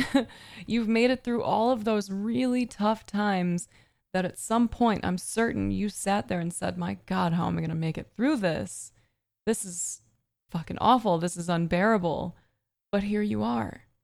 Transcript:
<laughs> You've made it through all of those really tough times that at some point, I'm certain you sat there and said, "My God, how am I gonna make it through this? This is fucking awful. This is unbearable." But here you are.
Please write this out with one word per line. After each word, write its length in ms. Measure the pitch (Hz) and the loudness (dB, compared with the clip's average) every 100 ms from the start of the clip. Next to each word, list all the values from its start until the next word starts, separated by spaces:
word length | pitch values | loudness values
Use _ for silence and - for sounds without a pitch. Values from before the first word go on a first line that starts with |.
| 254 | 2
<laughs> 140 | 269 - - - - 180 | 2 0 -6 -20 -14 -4
You've 200 | 226 220 | -2 2
made 240 | 226 247 | 4 4
it 120 | 254 | 2
through 200 | - 233 | -2 -2
all 280 | - - 233 | 0 2 2
of 120 | 247 | 2
those 280 | 208 214 202 | 0 0 -2
really 540 | 190 214 233 254 247 233 | -4 -2 0 2 2 -2
tough 400 | - 208 220 - | 0 0 0 -2
times 600 | 208 208 185 180 175 - _ _ _ _ | -2 0 2 2 0 -4 _ _ _ _
that 120 | 185 180 | -2 -2
at 120 | - | -4
some 300 | - 226 233 | 0 2 2
point, 360 | - 240 208 | 4 2 2
I'm 140 | - 180 | 0 -4
certain 540 | - - 226 208 196 | -2 0 0 0 0
you 180 | 190 208 | 0 -2
sat 380 | - 196 202 - | -4 0 0 0
there 120 | 180 | -4
and 140 | 170 | -4
said, 240 | - 185 180 | -4 -4 -4
"My 220 | 175 196 - | -4 -6 -4
God, 260 | 185 180 | 0 2
how 140 | 170 170 | 2 0
am 100 | 170 | -2
I 40 | |
gonna 140 | 160 160 | -2 -2
make 220 | 160 160 | -2 -4
it 140 | - - | -8 -2
through 220 | 254 294 | 0 2
this? 560 | 185 156 185 - - - _ _ _ _ - | 0 0 -4 -10 -16 -20 _ _ _ _ -2
This 200 | 226 190 | -2 -4
is 360 | 175 - - _ _ _ _ _ | -8 -8 -8 _ _ _ _ _
fucking 280 | 170 - - | -8 -6 0
awful. 380 | 214 247 226 170 | 4 4 4 2
This 180 | 175 170 | 0 -4
is 140 | 170 | -2
unbearable." 880 | 170 170 175 208 214 175 - 175 - _ _ _ _ _ | 0 2 2 4 2 2 -2 -4 -8 _ _ _ _ _
But 120 | 202 | -2
here 180 | 202 208 | 0 0
you 220 | 208 214 | 0 0
are. 400 | 220 240 214 - _ _ | -2 -2 -4 -8 _ _